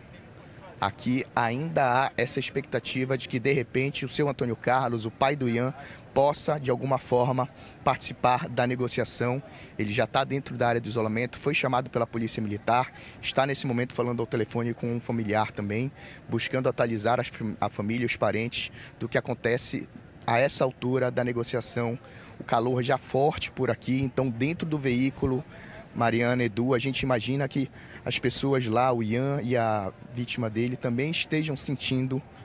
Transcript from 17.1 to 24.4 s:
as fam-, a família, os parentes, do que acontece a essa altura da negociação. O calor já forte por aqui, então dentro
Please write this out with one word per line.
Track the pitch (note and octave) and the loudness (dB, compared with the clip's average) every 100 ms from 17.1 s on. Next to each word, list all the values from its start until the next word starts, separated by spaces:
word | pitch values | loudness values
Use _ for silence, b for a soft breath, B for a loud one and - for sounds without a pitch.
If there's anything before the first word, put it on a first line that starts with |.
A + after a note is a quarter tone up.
| B2 | 2
as | A#2 | 0
fam-, | - A2 - | -4 -6 -2
a | G2+ | -4
família, | - G#2 A#2+ A#2 | -2 -2 0 0
os | - | 0
parentes, | A2 G#2 A#2+ - - B B B | 0 0 -2 -4 -6 B B B
do | A#2 | -2
que | C3 | -2
acontece | - A#2+ A#2 B2 - C3+ - - - - - | 0 -2 0 0 0 -6 -8 -14 -20 -8 2
a | A#2 | 4
essa | C#3 - | 4 4
altura | C3+ - B2 B2+ B2 | 0 0 0 2 2
da | B2 | 0
negociação. | B2 A#2+ A2+ A#2+ - B2 A#2 A#2+ - B B B | 0 -2 -2 -2 -4 -4 -2 -4 -10 B B B
O | |
calor | - A#2+ B2 B2+ | 0 2 4 2
já | B2 C3 | 2 0
forte | - C3+ D3 - - | 0 2 2 0 -6
por | - B2 | -2 0
aqui, | A2+ - C3 | 0 0 0
então | C3+ C3 C3 | 0 0 0
dentro | A#2 | 0